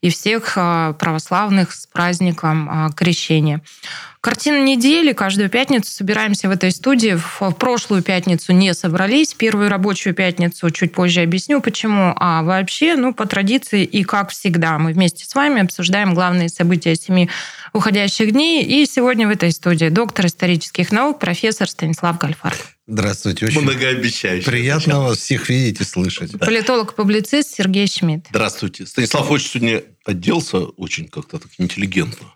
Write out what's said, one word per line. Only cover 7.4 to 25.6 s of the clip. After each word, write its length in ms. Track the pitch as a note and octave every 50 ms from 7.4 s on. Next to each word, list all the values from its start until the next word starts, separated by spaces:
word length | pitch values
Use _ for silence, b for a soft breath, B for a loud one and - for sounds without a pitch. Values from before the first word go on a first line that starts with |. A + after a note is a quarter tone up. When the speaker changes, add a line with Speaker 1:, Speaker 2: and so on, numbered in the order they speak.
Speaker 1:
в 100 | G3 F#3+
прошлую 500 | F3 - B3+ B3+ B3 A3+ - - G#3+ F#3+
пятницу 520 | F3 - F#3+ F3+ E3+ F#3+ F3 D#3+ - - F3+
не 200 | F#3 G3 F#3+ E3+
собрались. 600 | - - F3+ D#3 F3+ F#3+ G3 A#3 D4 D#4 - -
Первую 340 | - A3+ A3 G#3 G3+ G#3 G#3
рабочую 460 | G#3 G3 F#3 G#3 G3 - - G#3 E3+
пятницу 560 | - F#3+ F3+ F3 F3+ F3 F3 F3 - - E3+
чуть 220 | D#3 - F#3 E3+ -
позже 280 | - F3+ F3+ E3+ F3
объясню, 400 | E3+ E3+ E3+ F#3 - - D4 C#4
почему. 500 | - A#3 - - - A3 G#3 G3+ F#3+ F3+ -
А 260 | - - F3+ E3 D#3+
вообще, 540 | D#3 E3 F#3 F#3+ F#3+ F3 - - D4+ E4 E4+
ну, 180 | C#4+ B3 C4 B3
по 140 | - A3
традиции 560 | G3+ - G3 G3 G3 A#3 - - - - G3+ F3+
и 200 | - - G#3 F#3
как 280 | - - G3+ G3+ G3+
всегда, 480 | - - - G3 E3 F3 E3 D#3+ D#3+ D3+
мы 140 | D#3+ E3 D#3
вместе 320 | F3+ F#3+ E3+ - - -
с 100 | - -
вами 260 | C#4 C#4+ D4 C#4+ A#3
обсуждаем 540 | F#3+ F3 - - F3+ E3+ F#3 G3+ G#3 G3 F3
главные 340 | E3 F#3 F3+ F3+ F3+ E3+ E3+
события 460 | - - F3+ E3+ F3+ E3 - E3+ D#3+
семи 340 | D#3+ - - F#3 F#3 F3 F3 B B B B B B B B
уходящих 600 | B G#3+ F#3 A3 G3 G#3 G3+ G3 - - A3 G#3+
дней. 320 | G#3+ C4+ D4+ E4 E4 D4+ -
И 220 | - - C#4+ D4
сегодня 400 | - - C4+ A#3+ B3 B3 A3 A3+
в 20 | G#3
этой 220 | G#3 F#3 E3+ E3+
студии 380 | D#3+ - - F3+ F3 D#3 E3 D#3+
доктор 360 | D#3+ G#3+ A#3 A3 - - F#3
исторических 680 | F3 - _ F#3+ F3+ F3 E3 - - - - F3+ -
наук, 280 | G#3 G#3+ B3+ D4 D4 D4
профессор 500 | - - F3 - - A3 G#3+ - G3+ -
Станислав 480 | - - - D#3+ D#3+ - - E3+ E3+
Гальфарб. 400 | F3 - C#3+ D#3 - - E3+ - - - - _ _ _
Speaker 2:
Здравствуйте. 580 | - A2 G#2 G2 G#2 G2+ - - G#2 F#2 - G#2+
Очень 160 | A2 C#3 D3+
Speaker 3:
Многообещающе 880 | D3 C3+ C3+ B2+ C3 C3 B2+ B2 A2+ A#2+ A2+ - - G2+ F2+ F2+ F2+ C#3
Speaker 2:
приятно 380 | B2 A#2+ A#2+ C3 C#3+ D#3 D3+
Speaker 3:
начало. 200 | E3 C#3+ C#3+ C#3 B2+
Speaker 2:
вас 100 | A2+ -
всех 300 | - - C#3 A#2 - -
видеть 320 | B2+ B2+